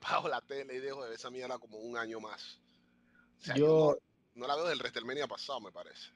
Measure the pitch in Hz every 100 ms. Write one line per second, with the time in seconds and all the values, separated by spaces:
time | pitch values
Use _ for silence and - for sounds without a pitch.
0 | - 160 165 123 - 139 135 127 135 139
1 | 123 113 131 127 127 127 113 107 113 120
2 | 113 113 107 104 - - _ _ _ _
3 | _ _ _ _ - 131 147 160 151 139
4 | - _ _ 117 127 147 175 143 120 123
5 | 117 135 135 - - 131 101 87 78 -
6 | -